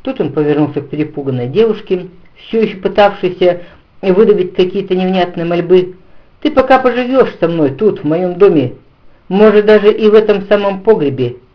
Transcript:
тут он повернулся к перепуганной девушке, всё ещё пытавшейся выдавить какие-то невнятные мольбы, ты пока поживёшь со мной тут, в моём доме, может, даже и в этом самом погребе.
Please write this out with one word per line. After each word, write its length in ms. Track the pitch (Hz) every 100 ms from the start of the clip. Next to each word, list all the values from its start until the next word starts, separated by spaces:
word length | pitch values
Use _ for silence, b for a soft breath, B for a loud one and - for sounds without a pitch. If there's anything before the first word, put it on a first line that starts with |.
тут 180 | - 262
он 140 | 151
повернулся 480 | 156 147 147 147 156
к 80 | -
перепуганной 580 | 151 151 - 135 127 123
девушке, 600 | 165 226 202 - 185 175 - - _
всё 260 | - 226
ещё 180 | 208 185
пытавшейся 800 | 190 190 202 - 180 175 180 170 B B _ _
выдавить 540 | 190 185 226 180 180 -
какие-то 400 | 185 196 185 185
невнятные 500 | 185 185 175 175 170
мольбы, 500 | 175 170 185 180 - b b b _
ты 100 | 302
пока 280 | 269 254 262
поживёшь 560 | 254 233 247 262 214 -
со 80 | 170
мной 240 | 170 143
тут, 280 | - 214 -
в 40 | 147
моём 320 | 165 185 175
доме, 360 | 196 160 123 - _ _ - _ _
может, 360 | 185 214 208 208
даже 260 | 214 202
и 160 | - 214
в 40 |
этом 340 | 214 214 202 190
самом 340 | 208 202 190
погребе. 540 | 233 214 139 131 123 - _